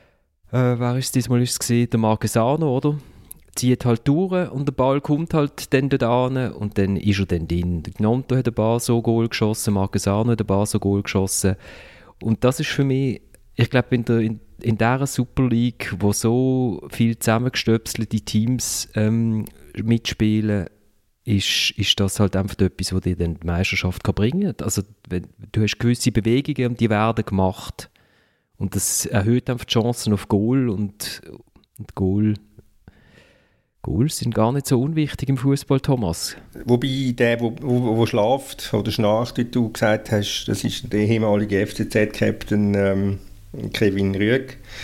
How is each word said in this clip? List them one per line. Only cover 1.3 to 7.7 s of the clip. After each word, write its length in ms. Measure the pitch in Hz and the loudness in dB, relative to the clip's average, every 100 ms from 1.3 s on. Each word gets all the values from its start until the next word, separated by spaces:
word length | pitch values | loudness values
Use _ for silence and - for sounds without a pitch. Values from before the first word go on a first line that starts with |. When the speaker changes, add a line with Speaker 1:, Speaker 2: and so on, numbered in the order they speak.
| 120 | 2
Speaker 1:
ist 80 | 123 | 2
es 80 | - | -2
gewesen? 320 | - 120 120 | 0 2 2
Der 100 | 117 | 2
Marquesano, 760 | 110 107 113 120 113 151 160 127 | 2 2 0 2 2 2 0 0
oder? 240 | 147 147 - - - - _ - | 0 -2 -8 -20 -20 -20 _ -2
Zieht 260 | 123 123 123 | 2 2 2
halt 220 | 113 - | 2 2
durch 440 | 147 190 185 156 | 2 2 0 -2
und 160 | 123 139 | -2 -4
der 60 | |
Ball 280 | 131 131 139 | 0 2 2
kommt 340 | - 151 165 165 | 0 -2 0 0
halt 380 | 147 - - 131 | 0 -4 -2 0
dann 140 | 135 | 2
dort 160 | 135 117 | 2 2
an 480 | 123 127 131 123 | 2 2 0 -4
und 260 | - 104 - | -4 -4 0
dann 180 | 98 98 | 0 2
ist 220 | 101 95 | 0 0
er 80 | 95 | 0
dann 220 | 87 80 | -2 0
drin. 340 | 87 87 | -2 0